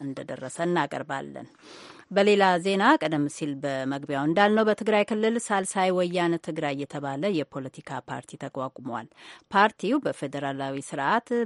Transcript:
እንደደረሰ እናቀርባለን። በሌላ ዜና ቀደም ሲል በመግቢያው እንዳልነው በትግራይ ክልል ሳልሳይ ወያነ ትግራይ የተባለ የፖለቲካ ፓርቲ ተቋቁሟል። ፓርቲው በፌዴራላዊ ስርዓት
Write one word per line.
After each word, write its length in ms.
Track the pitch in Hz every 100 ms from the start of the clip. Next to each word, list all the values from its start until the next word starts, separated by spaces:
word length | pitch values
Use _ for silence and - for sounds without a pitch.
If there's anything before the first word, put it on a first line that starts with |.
እንደደረሰ 580 | 139 135 131 131 131 -
እናቀርባለን። 840 | 170 175 143 139 147 139 143 135 120 _ - - - - -
በሌላ 340 | 190 202 202 190 180
ዜና 260 | 190 196 220 311
ቀደም 280 | 156 156 143
ሲል 220 | - 151
በመግቢያው 680 | 139 139 135 131 139 143 139
እንዳልነው 400 | 147 170 208 214
በትግራይ 380 | 220 208 214 214
ክልል 300 | 208 220 220 233
ሳልሳይ 520 | - 196 190 202 185
ወያነ 440 | 185 180 175 175 170
ትግራይ 360 | - 160 151 139
የተባለ 460 | 139 151 139 139 190
የፖለቲካ 680 | 170 139 143 131 - - 131
ፓርቲ 280 | - 127 - -
ተቋቁሟል። 680 | 139 135 131 - 123 117 117 _ - - _
ፓርቲው 460 | 202 214 - 185 285
በፌዴራላዊ 800 | 160 - 143 143 143 135 135 139
ስርዓት 440 | - 147 139 220 - 240